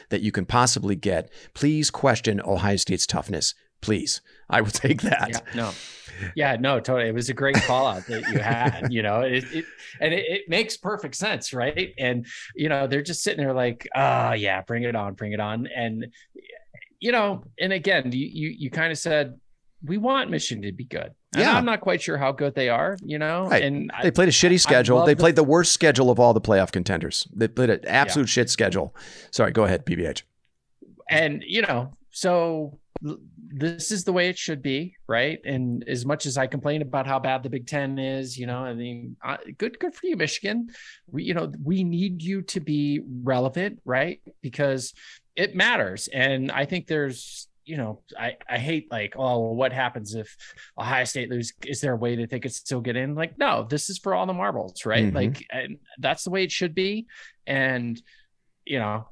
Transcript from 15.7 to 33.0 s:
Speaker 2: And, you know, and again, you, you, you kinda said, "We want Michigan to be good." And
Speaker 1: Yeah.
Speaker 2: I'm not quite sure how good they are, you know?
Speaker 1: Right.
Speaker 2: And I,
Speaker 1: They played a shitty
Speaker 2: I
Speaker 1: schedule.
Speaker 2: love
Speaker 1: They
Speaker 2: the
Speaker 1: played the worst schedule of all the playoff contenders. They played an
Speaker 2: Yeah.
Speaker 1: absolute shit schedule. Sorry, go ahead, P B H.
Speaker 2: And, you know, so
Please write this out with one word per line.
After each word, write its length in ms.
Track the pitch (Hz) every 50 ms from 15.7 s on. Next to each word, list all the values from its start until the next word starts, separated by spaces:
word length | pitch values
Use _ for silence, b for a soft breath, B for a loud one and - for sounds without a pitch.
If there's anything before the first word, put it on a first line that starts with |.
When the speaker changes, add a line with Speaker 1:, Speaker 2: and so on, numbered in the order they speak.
| -
Speaker 2:
And, 380 | 127 117 113 110 110 120 117 b b b b _ - - - - - - - - - - - _ _
you 100 | 185 233
know, 320 | 240 233 208 202 190 185 - - - -
and 140 | 180 190
again, 400 | 190 185 147 196 185 156 127 123
you, 160 | 123 131 147 -
you, 160 | - 160 151 160 113
you 140 | - 147 127
kinda 240 | - 160 160 165 160
said, 460 | - - 170 156 151 143 127 123 - _ _ _ _ _ _ _ -
"We 140 | - 139 185 214
want 320 | 214 254 269 269 247 -
Michigan 320 | 165 156 - - 120 104
to 80 | 101 101
be 140 | 92 - 120
good." 260 | - - 78 - - - _ _ _ -
And 80 | -
Speaker 1:
Yeah. 140 | 220 220 233
Speaker 2:
I'm 80 | 247 247
not 160 | 233 220 208
quite 200 | - 190 180 175
sure 160 | - 175 151 139
how 120 | 139 135
good 240 | 131 - 147 143 135
they 140 | 139 131 120
are, 280 | 117 120 - 180 202 185
you 160 | - - 151 147
know? 280 | 151 156 165 175 190 185
Speaker 1:
Right. 160 | - - 147
Speaker 2:
And 260 | 139 143 143 147 -
I, 100 | - - 127
Speaker 1:
They 60 | 175
played 160 | - 170 185 175
a 40 |
shitty 200 | - - - 175
Speaker 2:
I 40 | 180 180
Speaker 1:
schedule. 400 | - 147 139 127 120 120 123 127
Speaker 2:
love 80 | 143
Speaker 1:
They 80 | 156 147
Speaker 2:
the 60 | 156
Speaker 1:
played 140 | 165 170 165
the 60 | 160
worst 300 | 151 135 151 175 170 -
schedule 380 | - - 170 156 131 131 131 123
of 100 | 117 104
all 140 | 123 120 113
the 60 | 110
playoff 280 | - 110 104 95 92 -
contenders. 560 | - 95 87 - 92 82 90 76 - - - - -
They 140 | 101 113 107
played 220 | - 123 127 113
an 100 | 101 -
Speaker 2:
Yeah. 80 | - -
Speaker 1:
absolute 380 | 110 131 143 - - 147 131 -
shit 220 | - 127 117 -
schedule. 440 | - - 107 95 87 95 73 - B B B B B B B B
Sorry, 180 | - - 110 -
go 140 | 78 110 107
ahead, 220 | 92 92 80 -
P 100 | - 87
B 80 | 85 85
H. 200 | 73 - - - _ _ _ _ _ _ _ _ _ _ _ - - - - - -
Speaker 2:
And, 320 | 160 156 165 151 147 127 -
you 180 | - 185 226
know, 340 | 214 180 135 120 127 135 - - - -
so 680 | - - - 180 175 175 165 170 165 156 151 147 - - _ _ _ -